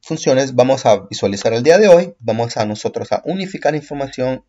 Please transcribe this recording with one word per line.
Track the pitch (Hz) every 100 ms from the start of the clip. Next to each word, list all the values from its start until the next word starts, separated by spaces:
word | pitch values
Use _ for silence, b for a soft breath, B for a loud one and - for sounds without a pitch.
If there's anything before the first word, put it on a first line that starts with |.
funciones | - 156 160 131 135
vamos | 123 127 131
a | 123 101 -
visualizar | - 101 98 -
el | 113
día | 131 175
de | 214
hoy. | 175 185 -
Vamos | 113 113 117 123
a | 107
nosotros | 107 - - 104
a | 104
unificar | - 190 190 170 143
información | 151 143 143 135 - 127 131